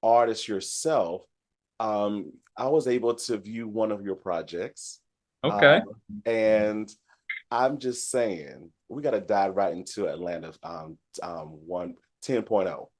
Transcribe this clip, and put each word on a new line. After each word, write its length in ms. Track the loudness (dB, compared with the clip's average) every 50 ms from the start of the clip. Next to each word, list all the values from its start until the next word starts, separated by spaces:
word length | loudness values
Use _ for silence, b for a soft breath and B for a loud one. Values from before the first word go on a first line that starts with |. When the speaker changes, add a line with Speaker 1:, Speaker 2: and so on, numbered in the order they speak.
| 6
Speaker 1:
artist 440 | 6 6 6 6 4 2 -4 -4
yourself, 760 | -6 -6 -6 -4 -6 -8 -4 -2 2 2 2 2 0 -2 -8 -10 _ _ _ _ _ _ _ _ _ _ _
um, 520 | -4 -2 0 0 0 0 0 -4 -6 -8 -14 -20 _ _ _
I 120 | -4 0
was 200 | 2 2 4 4
able 280 | 4 0 2 2 0 -2
to 220 | -2 -2 -4 -4
view 300 | -4 -4 -8 -10 -8 -8
one 240 | -6 -2 -2 0 0
of 120 | -2 -4 -4
your 100 | -6 -8
projects. 840 | -6 -4 -4 -4 -4 -4 -6 -8 -8 -8 -8 -10 -14 -16 -16 -18 _ _ _ _ _ _ _ _ _ -2
Speaker 2:
Okay. 340 | -2 4 8 8 10 10
Speaker 1:
Um, 440 | 8 6 -2 -12 -18 _ _ -14 -6 -2
and 680 | 0 2 4 4 6 6 6 4 2 0 -2 -6 -8 -12 _ _ b b b _ _ B B B _
I'm 280 | 0 2 2 2 0 0
just 320 | -4 -4 -4 -4 -8 -4
saying, 580 | -2 0 0 0 -2 -6 -10 -14 -16 -18 -20 -20 _ _ _ _
we 120 | -12 -4
gotta 180 | -2 0 0 -2
dive 340 | 0 2 2 2 2 2 2
right 180 | 0 0 0 0
into 340 | -4 -8 -10 -6 -4 -2
Atlanta, 460 | -2 -2 -4 -6 -6 -6 -6 -8 -12 -16 _ -14
um, 340 | -12 -12 -12 -12 -14 -18 _ _ _ _ -10 -10
um, 240 | -8 -8 -10 -10 -12 -16 -18 -10
one, 300 | -6 -6 -6 -6 -6 -10 _ _ _ _ _
ten 220 | -6 -2 -2 -2 0
point 240 | 2 2 2 2 2
oh. 200 | -2 -8 -12 _ _